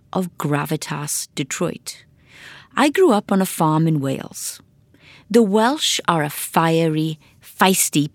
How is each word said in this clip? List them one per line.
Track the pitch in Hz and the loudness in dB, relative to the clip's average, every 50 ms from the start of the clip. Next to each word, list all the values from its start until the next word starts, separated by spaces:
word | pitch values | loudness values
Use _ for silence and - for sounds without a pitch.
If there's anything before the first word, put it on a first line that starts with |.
| _ _ - | _ _ -6
of | 185 185 175 - - | -6 -6 -6 -6 -6
Gravitas | - 147 147 143 147 151 160 151 - - 156 147 147 151 - - - - _ | -4 -2 -2 -2 -2 -2 -4 -6 -6 -8 -8 -8 -8 -8 -8 -8 -8 -8 _
Detroit. | - 147 143 - - 180 160 - - - - - - - _ _ _ _ _ - - - - - - - - - | -8 -8 -6 -6 -6 -6 -6 -6 -8 -12 -18 -18 -18 -20 _ _ _ _ _ -20 -20 -20 -20 -20 -20 -20 -10 -4
I | - - - | 0 0 0
grew | - 381 381 339 | 2 4 4 4
up | 220 202 - - | 4 2 2 0
on | 220 190 | 0 0
a | 190 - | 0 0
farm | - - 170 156 156 156 160 165 | -2 0 0 2 2 2 2 2
in | 160 147 | 0 0
Wales. | 135 135 135 - - - - - - - - - - _ _ _ _ _ _ _ _ - - - - - | -2 -4 -4 -6 -8 -12 -14 -12 -12 -12 -12 -14 -18 _ _ _ _ _ _ _ _ -20 -20 -20 -6 0
The | 202 240 | 4 4
Welsh | 233 190 190 220 220 240 285 311 - - - - - - | 4 4 4 2 2 2 0 0 -2 -2 -4 -2 0 0
are | 175 165 147 | 0 0 0
a | 151 | -2
fiery, | - - - - - 175 165 165 165 160 165 160 156 156 156 160 156 - _ _ _ _ | -4 -8 -10 -2 2 2 4 4 4 2 2 2 0 0 -2 -4 -6 -8 _ _ _ _
feisty, | - - - - 202 190 190 - - - - 151 143 151 - | -20 -12 -2 2 2 2 4 2 0 0 0 0 0 -2 -4